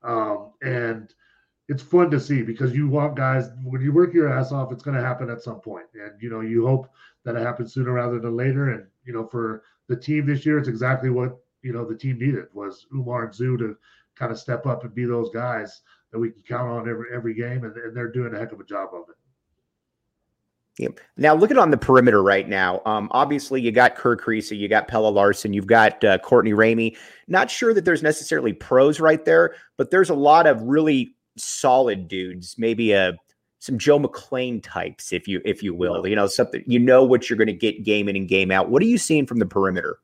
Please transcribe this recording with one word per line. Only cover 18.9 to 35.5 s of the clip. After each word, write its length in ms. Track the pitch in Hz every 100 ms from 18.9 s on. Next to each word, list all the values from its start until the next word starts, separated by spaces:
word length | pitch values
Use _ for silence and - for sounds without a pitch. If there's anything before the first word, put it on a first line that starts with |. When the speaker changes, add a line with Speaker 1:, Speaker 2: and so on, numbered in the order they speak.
Speaker 1:
of 160 | 87 170
it. 80 | _ _ _ _ _ _ _ _ _ _ _ _ _ _ _ _ -
Speaker 2:
Yeah. 100 | - - _ -
Now, 180 | 147
looking 220 | 156 214 269
on 140 | 175
the 80 | 139
perimeter 440 | - 131 123 104
right 260 | 98 98 -
now, 340 | 95 92 92
um, 240 | 110 107 104
obviously 480 | 123 143 143 135 135
you 80 | 117
got 220 | 113 123
Kerr 220 | - 127 117
Kriisa, 420 | - 110 - 107
you 100 | 101
got 200 | 107 -
Pelle 220 | 117 110
Larsson, 440 | 101 101 101 107
you've 140 | 101 98
got, 340 | 113 107 -
uh, 160 | 107 95
Courtney 340 | - 123 110
Ramey. 440 | 104 110 113 113 - - - -
Not 220 | 180 233
sure 220 | - 233
that 120 | 208 175
there's 160 | 160
necessarily 500 | 156 151 - 156 120
pros 480 | 98 - 127 143 151
right 240 | 160 156
there, 300 | 165 165 170 - _ -
but 140 | -
there's 200 | 185 180
a 40 |
lot 320 | 147 143 156 156
of 140 | 120
really 520 | 113 147 156 139 120 _ _ -
solid 720 | - - 139 127 123 98 85
dudes, 480 | 95 92 90 87 -
maybe, 360 | 113 113 113
uh, 180 | 98 92 85 _ _ _ _
some 180 | - 123
Joe 200 | 147 147
McClain 600 | 143 - - 127 127 113
types, 500 | - - 87 - -
if 140 | 90 -
you, 120 | 92
if 180 | -